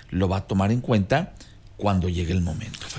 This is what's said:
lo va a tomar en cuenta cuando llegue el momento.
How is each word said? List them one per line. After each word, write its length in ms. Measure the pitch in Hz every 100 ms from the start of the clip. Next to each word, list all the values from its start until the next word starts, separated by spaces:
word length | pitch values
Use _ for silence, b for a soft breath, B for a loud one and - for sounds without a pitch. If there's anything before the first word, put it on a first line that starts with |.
| B
lo 180 | 90 92
va 100 | 95
a 100 | -
tomar 240 | 98 98
en 100 | 120
cuenta 540 | 123 110 95 139 185 - B B - -
cuando 320 | 101 95 80
llegue 220 | 85 85
el 100 | 92
momento. 380 | 87 80 - - -